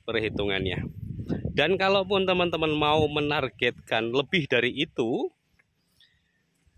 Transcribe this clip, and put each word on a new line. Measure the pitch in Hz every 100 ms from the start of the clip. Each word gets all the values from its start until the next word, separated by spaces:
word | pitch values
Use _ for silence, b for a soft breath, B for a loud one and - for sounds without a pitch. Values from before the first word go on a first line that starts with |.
perhitungannya. | - 113 107 101 101 95 95 90 - - - - - B B
Dan | - 156 190
kalaupun | 190 196 185 196 185
teman-teman | 180 175 165 156
mau | 151 151 156 151
menargetkan | 147 147 151 - - 123 - - 113 117
lebih | 131 135 185 135
dari | 120 120
itu, | 120 160 - 113 185 359 _ _ _ _ _ _ b b b b b b _ _